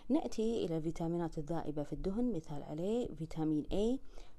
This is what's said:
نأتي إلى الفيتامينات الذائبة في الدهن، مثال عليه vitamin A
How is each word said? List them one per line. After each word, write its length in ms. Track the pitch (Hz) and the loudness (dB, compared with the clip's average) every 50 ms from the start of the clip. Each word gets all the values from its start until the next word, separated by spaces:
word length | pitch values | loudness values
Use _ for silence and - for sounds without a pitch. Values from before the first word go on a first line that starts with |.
| - - | 0 2
نأتي 560 | 240 320 - - - - 220 226 233 - - | 4 4 4 2 0 2 2 2 2 2 2
إلى 120 | 180 160 160 | 0 0 0
الفيتامينات 600 | 156 165 160 - 170 165 170 170 170 160 - 165 | 0 0 -2 0 0 0 0 0 0 0 -2 -4
الذائبة 460 | 147 147 170 160 - - 147 151 143 | -4 -2 -2 -2 -2 -2 -2 -2 -2
في 100 | - 156 | -2 -2
الدهن، 400 | 147 - 185 196 226 247 247 214 | -2 -2 0 0 2 2 2 0
مثال 280 | 160 156 - 151 143 - | 0 -2 -4 -6 -6 -4
عليه 520 | - 147 151 175 196 220 247 240 - 151 | -4 -4 -2 0 0 2 0 0 -2 -4
vitamin 480 | 147 160 160 - 160 156 156 156 151 - | -6 -6 -4 -2 0 2 2 2 2 2
A 360 | - - 185 208 233 254 277 - - - - - - - | 2 2 4 4 4 2 0 -2 -6 -8 -8 -8 -8 -10